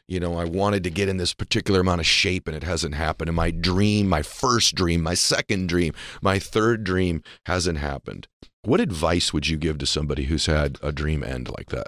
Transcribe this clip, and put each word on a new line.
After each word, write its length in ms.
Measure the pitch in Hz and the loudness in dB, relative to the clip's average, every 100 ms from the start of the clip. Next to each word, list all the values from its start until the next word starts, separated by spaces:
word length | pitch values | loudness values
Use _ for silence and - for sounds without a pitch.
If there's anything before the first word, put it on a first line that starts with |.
| - | -8
you 140 | 90 | -4
know, 160 | 85 85 | -2 -2
"I 80 | |
wanted 400 | 85 92 101 101 | -2 0 2 2
to 60 | 87 | 0
get 180 | 82 98 | 0 0
in 80 | 92 | 0
this 160 | 85 | -2
particular 480 | - 92 110 98 95 | -4 -2 -2 2 4
amount 220 | 92 87 | 4 2
of 40 | 82 | 2
shape 400 | - 95 92 - | 2 2 -2 -4
and 80 | |
it 100 | 78 | -8
hasn't 320 | 80 85 80 73 | -4 -2 -2 -2
happened. 340 | 80 - 82 | -4 -2 -2
And 60 | 82 | 0
my 140 | 82 | 0
dream, 560 | 82 92 90 104 104 98 | 0 0 4 4 4 2
my 140 | 78 | 2
first 540 | 76 - 127 117 - | -2 -2 2 2 2
dream, 260 | - 87 85 | 2 2 2
my 120 | 82 | 0
second 540 | 90 - 147 - 101 90 | 0 0 0 0 -2 0
dream, 240 | 87 82 - - - | 2 0 -2 -14 -2
my 180 | 98 95 | 2 2
third 460 | - 110 113 113 | 2 2 2 2
dream 380 | 101 92 90 82 - - - | 0 2 2 0 -6 -14 -2
hasn't 320 | 90 87 76 | 0 0 -2
happened." 500 | 71 69 - 50 - _ - _ | -4 -6 -10 -14 -16 _ -20 _
What 160 | 101 165 | 0 2
advice 520 | 202 80 82 87 - | 2 0 2 2 2
would 140 | 78 76 | -2 -2
you 100 | 78 | -2
give 220 | 78 76 | -2 -2
to 80 | 71 | -4
somebody 380 | - 73 71 | -2 -2 -2
who's 200 | 69 78 - | -2 -2 2
had 320 | 76 73 67 | 2 0 -2
a 100 | 73 | -6
dream 300 | 76 76 78 | -4 -2 -2
end 260 | - 64 60 | -4 -8 -8
like 200 | - - | -12 -8
that? 160 | 62 | -8